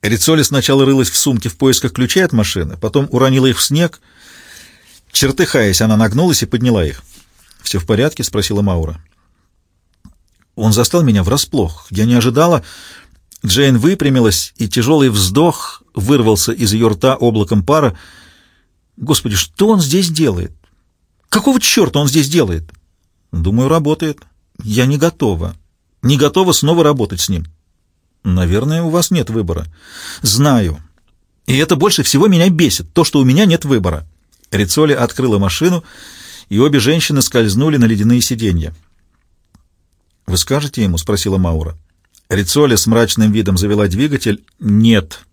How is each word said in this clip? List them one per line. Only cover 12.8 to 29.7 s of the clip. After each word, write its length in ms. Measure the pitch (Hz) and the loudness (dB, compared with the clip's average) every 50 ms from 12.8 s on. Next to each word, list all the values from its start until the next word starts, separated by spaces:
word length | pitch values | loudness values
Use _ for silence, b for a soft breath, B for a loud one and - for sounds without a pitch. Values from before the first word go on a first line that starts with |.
| B B B B B B B B _ _ - - _ | B B B B B B B B _ _ -20 -8 _
Джейн 320 | 107 90 120 139 139 131 117 | -2 0 2 2 2 2 4
выпрямилась, 760 | 107 160 196 190 156 143 135 131 120 110 95 - - - _ _ | 2 2 0 2 0 0 2 2 2 2 2 0 -4 -8 _ _
и 100 | 117 101 | -8 -4
тяжелый 420 | - 123 117 120 156 156 139 131 | -2 -2 0 2 2 4 4 2
вздох 720 | 110 104 98 92 92 127 160 175 156 - - - - - _ _ _ | 2 0 -2 0 2 2 2 2 0 -2 -10 -14 -14 -18 _ _ _
вырвался 580 | - 90 107 143 139 117 110 110 95 - - | -8 -2 0 2 2 4 2 2 2 0 -4
из 220 | 117 - 120 104 101 | -4 -2 -2 -2 0
ее 160 | 110 117 113 | 2 0 0
рта 260 | 107 95 - 135 131 | 0 0 0 -2 0
облаком 480 | - - 120 110 110 104 95 117 104 90 | 2 0 0 0 0 -2 0 0 -2 0
пара. 320 | - 143 156 147 123 90 b b b b b b b b b b b b b b b b _ _ _ _ - | 0 0 2 2 0 -2 b b b b b b b b b b b b b b b b _ _ _ _ -14
«Господи, 400 | - - 143 - - - 104 95 | -4 -4 -4 -2 -2 -4 -4 -4
что 320 | - - _ - 196 214 | -6 -6 _ -2 0 2
он 100 | 220 202 | 2 2
здесь 300 | 165 135 143 185 196 170 | 0 0 0 0 0 0
делает? 420 | 160 156 160 135 98 87 85 87 - _ _ _ _ _ _ _ _ _ _ _ _ _ _ _ | -2 0 -2 -2 -2 -2 -6 -8 -12 _ _ _ _ _ _ _ _ _ _ _ _ _ _ _
Какого 320 | - 220 196 277 262 247 | -4 -2 0 2 0 2
черта 380 | - - 269 254 202 143 - 143 | 0 0 2 2 2 2 0 0
он 100 | 147 143 | -2 0
здесь 180 | 127 160 147 135 | 2 0 0 2
делает?» 380 | 151 175 143 98 87 82 80 - - - _ _ _ _ _ _ _ _ _ _ | 2 0 0 0 -2 -6 -8 -10 -18 -20 _ _ _ _ _ _ _ _ _ _
«Думаю, 380 | - 87 82 92 101 117 127 135 | -6 -4 -2 -2 0 0 0 2
работает. 500 | 151 165 147 147 156 156 - 156 147 - - _ _ _ _ _ _ _ | 2 0 2 0 -2 -2 -2 -6 -6 -8 -14 _ _ _ _ _ _ _
Я 240 | - 110 107 117 123 | -8 -4 0 0 2
не 120 | 131 143 147 | 2 2 0
готова. 580 | 143 165 160 _ - 113 98 82 90 87 85 - _ _ _ _ _ _ _ _ | 0 -2 -2 _ -2 -2 -2 -2 -6 -8 -10 -12 _ _ _ _ _ _ _ _
Не 160 | - 117 143 139 | 0 2 2 4
готова 340 | 143 147 - 185 190 180 | 2 2 2 2 2 2
снова 320 | 160 - - 147 170 170 165 | 0 0 0 0 2 2 2
работать 380 | 151 147 131 113 95 101 87 | 2 2 0 -2 -6 -4 -6
с 80 | - - | -6 -4
ним». 160 | 98 87 80 - - _ _ _ _ _ _ _ _ _ _ _ _ _ _ | -4 -6 -6 -10 -16 _ _ _ _ _ _ _ _ _ _ _ _ _ _
«Наверное, 600 | 101 90 92 90 85 90 104 120 143 156 165 170 | -2 -2 0 0 0 0 0 0 -2 -2 -2 -2
у 60 | 165 | -2
вас 220 | 156 175 170 - | 0 -2 0 0
нет 180 | 190 175 127 - | 0 -2 -2 -2
выбора». 380 | 110 113 104 85 87 82 80 80 | -4 -4 -4 -4 -4 -6 -8 -12